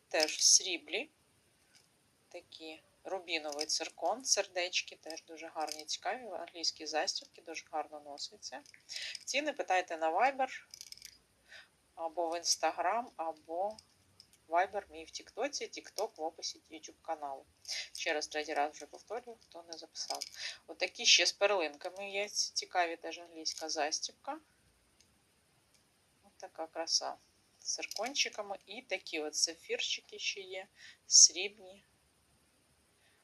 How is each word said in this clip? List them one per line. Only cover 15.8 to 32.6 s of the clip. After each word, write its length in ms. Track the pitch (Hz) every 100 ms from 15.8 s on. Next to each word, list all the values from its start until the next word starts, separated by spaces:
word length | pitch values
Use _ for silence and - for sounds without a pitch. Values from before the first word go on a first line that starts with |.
| - - 220 -
в 40 |
описі 400 | 156 170 - 160 -
YouTube 300 | 156 160 160
каналу. 440 | - 156 143 139 - _ - - -
Ще 200 | - 170
раз, 140 | 151 151
третій 260 | 151 151
раз 200 | 147 147
вже 120 | - 143
повторюю, 520 | - - 220 240 226
хто 220 | _ 170
не 140 | 170 160
записав. 420 | 160 - - 143 - - - - -
Отакі 380 | 160 185 - 233
ще 200 | - 175
з 60 |
перлинками 800 | - 202 202 156 147 180 185 202
є, 180 | 196 202
ці 240 | - -
цікаві, 420 | - 208 185 170 165
теж 240 | 165 160
англійська 500 | 170 165 160 - 160
застібка. 680 | 151 147 160 - - - 311 - _ _ _ _ _ _ _ _ _ _ _ _ _ _ _ _ _
От 80 | - -
така 300 | 190 - 160
краса 480 | 160 165 - 139 135 _ _ _ _
з 140 | -
циркончиками. 840 | - - - 233 285 226 226 202 196 -
І 160 | 208
такі 380 | 254 190 - 165
от 160 | 151 151
сафірчики 840 | 170 165 - 240 - - - 208
ще 220 | - -
є, 260 | - 185 190 - - - -
срібні, 760 | - - 170 202 202 185 196 - _ _ _ _ _ _ _